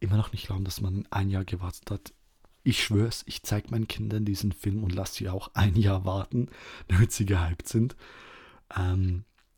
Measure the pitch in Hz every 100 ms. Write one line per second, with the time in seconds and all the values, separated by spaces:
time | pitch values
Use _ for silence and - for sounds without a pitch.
0 | 95 107 107 - - 95 95 - 98 95
1 | - 101 98 98 95 92 92 - - 101
2 | - _ _ _ _ _ - 117 - 101
3 | 113 - - - - 104 - 113 110 -
4 | 107 107 104 98 104 92 104 101 104 92
5 | 95 - 95 92 - - 101 95 101 95
6 | 95 95 92 123 139 - - - - 90
7 | 110 - 98 95 82 85 - 113 120 -
8 | - - - - - - - - 92 92
9 | 95 90 - _ _